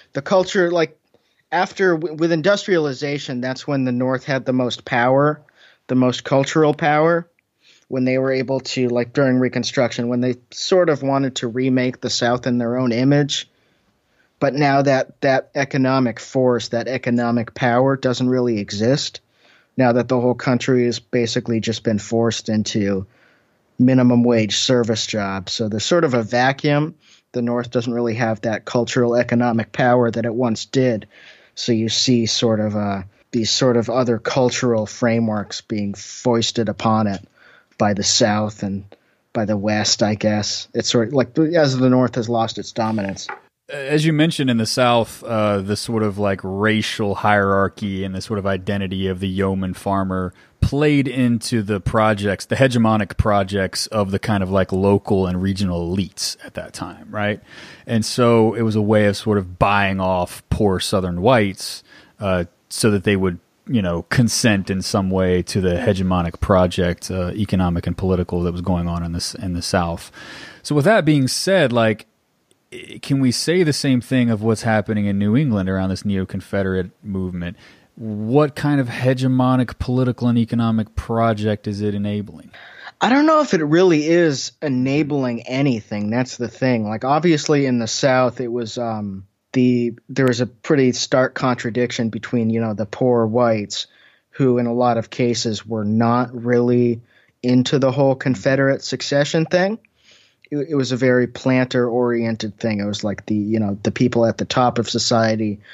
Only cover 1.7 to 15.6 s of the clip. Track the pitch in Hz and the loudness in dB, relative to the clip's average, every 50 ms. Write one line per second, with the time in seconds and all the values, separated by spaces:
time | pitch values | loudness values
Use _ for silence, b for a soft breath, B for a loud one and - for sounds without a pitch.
1.7 | - - 196 185 170 160 156 165 156 156 165 165 170 160 147 190 202 202 - - | -2 0 2 2 2 0 -2 -6 -4 -2 0 0 0 2 2 2 0 0 0 0
2.7 | 190 165 151 143 131 123 147 143 143 143 - - 135 123 123 127 131 - - - | 0 0 0 0 -4 -4 -6 -6 -6 -6 -6 -8 -8 -6 -4 -6 -6 -6 -6 -4
3.7 | 143 135 127 127 123 123 127 127 131 127 - - 135 135 - 135 127 127 127 120 | -2 -2 0 -2 -2 -2 0 -2 -2 -2 -2 -2 -4 -2 -2 -2 -2 0 0 -2
4.7 | 110 - - - 135 123 120 127 131 139 143 151 151 147 - b b b b b | -4 -8 -8 -4 0 2 2 4 4 4 4 2 0 -2 -8 b b b b b
5.7 | b b b - 127 127 127 127 120 - - - 143 135 139 135 - 160 156 147 | b b b -2 0 2 2 2 0 -2 -2 0 2 2 2 2 2 2 4 4
6.7 | 143 - 160 147 151 151 156 165 170 170 170 - _ _ _ _ _ b b b | 2 2 0 2 2 4 4 2 2 0 -2 -6 _ _ _ _ _ b b b
7.7 | b b b b - 131 127 127 127 131 131 135 131 131 131 123 135 131 131 - | b b b b -4 -2 0 0 0 0 0 0 0 -2 -2 -2 -4 -4 -4 -6
8.7 | - 135 127 120 120 120 120 117 - - 143 131 127 127 127 120 - 123 117 - | -4 -2 -2 0 0 -2 -2 -2 0 0 2 2 4 2 2 0 0 -2 -4 -2
9.7 | - 139 123 113 - - 120 120 123 123 127 127 123 - _ _ - - - - | -2 0 0 0 -2 -4 -4 -2 -2 -2 -2 -2 -4 -4 _ _ -14 -10 -2 2
10.7 | 190 180 175 - 233 123 135 135 135 135 139 131 127 - - 120 110 127 131 135 | 4 4 4 4 2 0 0 0 0 0 0 -2 -4 -6 -6 -6 -4 -2 0 0
11.7 | 127 127 123 127 127 - - 120 - - 127 120 123 123 123 131 123 120 120 117 | 2 2 0 0 -4 -4 -6 -6 -4 -2 0 0 0 0 0 -2 -2 0 -2 -2
12.7 | 120 127 131 123 113 117 131 139 143 147 147 139 - - - - _ _ _ _ | -2 -2 -2 0 0 2 2 4 4 4 2 0 -2 -8 -8 -12 _ _ _ _
13.7 | _ _ _ _ _ _ _ _ _ _ _ _ _ _ 147 139 123 143 151 143 | _ _ _ _ _ _ _ _ _ _ _ _ _ _ -2 -2 0 0 2 2
14.7 | 139 139 139 139 135 131 131 - - _ - 139 131 131 - - _ 147 | 2 2 4 2 2 2 0 -4 -6 _ 0 2 2 2 0 -4 _ -6